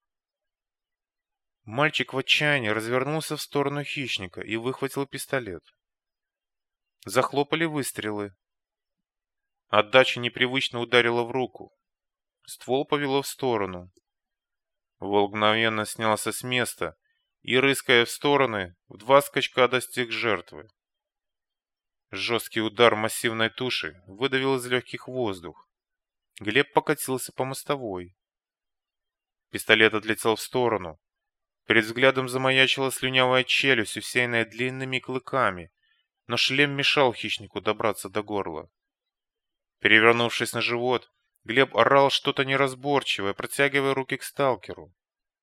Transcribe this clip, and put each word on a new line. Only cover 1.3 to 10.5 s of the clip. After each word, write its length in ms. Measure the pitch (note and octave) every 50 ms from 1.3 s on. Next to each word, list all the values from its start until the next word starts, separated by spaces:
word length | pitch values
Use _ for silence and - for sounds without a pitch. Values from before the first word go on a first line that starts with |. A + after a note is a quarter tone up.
| _ _ _ _ _ _ -
Мальчик 500 | G#2+ G#2+ C3 D3 D#3 - - B2+ - -
в 40 | C3+
отчаянии 500 | - - - - D3+ D3 D3 C3+ A#2 G#2
развернулся 680 | G#2+ A2 A2 A#2 B2 B2+ C3 C#3+ D#3 D#3+ - - D#3
в 40 | C#3+
сторону 440 | - - - C#3+ C#3+ C#3 C#3+ D3 C#3+
хищника 560 | - - D3 C3+ A2+ - - F#2 F2+ - G#2
и 160 | - - G#2+
выхватил 500 | A2+ A#2 C3 C3 - C#3 C3+ - C#3 C#3
пистолет. 560 | - - C3+ - - C#3 C3+ A#2+ G2+ F2 - _ _ _ _ _ _ _ _ _ _ _ _ _ _ _ _ _ _ _ _ _ _ _ _ _ _ _ _ -
Захлопали 600 | G2+ G2 B2+ B2+ - - C#3 D3 - D#3+ D#3+ E3
выстрелы. 720 | D#3+ D3+ D3 B2 - - - G#2 G#2+ G#2 G#2 G2+ G2+ G2 _ _ _ _ _ _ _ _ _ _ _ _ _ _ _ _ _ _ _ _ _ _ _ _ _ _ -
Отдача 500 | G2+ G#2 G#2 G#2 - C3 C3 - - B2
непривычно 640 | A#2+ A#2+ - - B2 B2